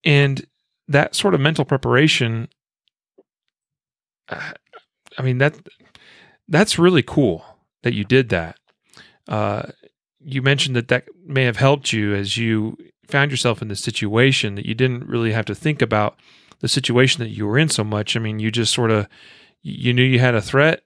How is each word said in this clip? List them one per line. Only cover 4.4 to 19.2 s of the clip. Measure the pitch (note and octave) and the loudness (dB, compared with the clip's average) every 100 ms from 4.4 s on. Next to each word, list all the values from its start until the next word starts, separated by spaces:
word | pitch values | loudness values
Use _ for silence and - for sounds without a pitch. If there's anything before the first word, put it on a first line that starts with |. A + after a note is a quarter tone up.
| - - _ - _ _ _ - | -14 -16 _ -20 _ _ _ -6
I | |
mean, | C3 B2+ | -4 0
that, | C#3+ - - _ _ - - - _ _ - | 0 -2 -20 _ _ -20 -20 -20 _ _ 0
that's | D#3+ G#3+ - | 2 2 4
really | E3+ E3+ | 4 2
cool | - - B2 E2 - _ _ _ | 0 0 0 0 -10 _ _ _
that | A#2+ | -6
you | A2+ | -4
did | G2+ B2+ A#2+ | 2 2 2
that. | F2+ E2 - _ _ _ - - _ - | -4 -4 -14 _ _ _ -20 -20 _ -8
Uh, | G#2+ G#2 G2+ - - _ _ _ _ | -4 -4 -4 -8 -16 _ _ _ _
you | - C3+ | -8 -2
mentioned | C3+ C#3 C#3 B2 | 0 0 0 -2
that | A#2+ | 0
that | B2 - - - | -2 -2 -20 -4
may | C3+ | 0
have | B2+ A2 | 0 2
helped | C3+ C#3+ - | 2 2 0
you | A2+ G#2 | -2 0
as | G2+ G2 A2 | -2 -2 -2
you | A2+ A2 A2 - - _ _ | 0 0 -2 -8 -20 _ _
found | C#3 C#3+ | -2 0
yourself | C3+ B2 A2 | 0 -2 -4
in | A2 | -8
this | G2 | -8
situation, | - - G#2 A2 C3+ B2+ G#2+ | -8 -6 -2 2 2 2 -4
that | G2+ A2 | -6 -8
you | |
didn't | A2 B2+ A#2+ - | -2 -2 -2 -6
really | A#2+ A2+ | -2 0
have | A2 G#2+ | -2 -4
to | |
think | G2+ D#3 D3 | -4 -4 -2
about | A2+ G#2+ G#2 _ _ _ _ _ | 0 0 -2 _ _ _ _ _
the | B2 | -4
situation | C#3 B2+ A#2+ C3 - | -2 0 2 2 2
that | A2+ | -6
you | G#2 G#2 | -6 -2
were | A#2+ | 0
in | D#3 | 0
so | - | -2
much. | G#2+ G#2 G#2 A#2 | -2 -4 -4 -4
I | |
mean, | A2 G#2+ | -4 -4
you | A2 | -4
just | A2+ A2 | -2 -2
sorta, | - A2+ A2 G2+ - | 0 2 2 0 -10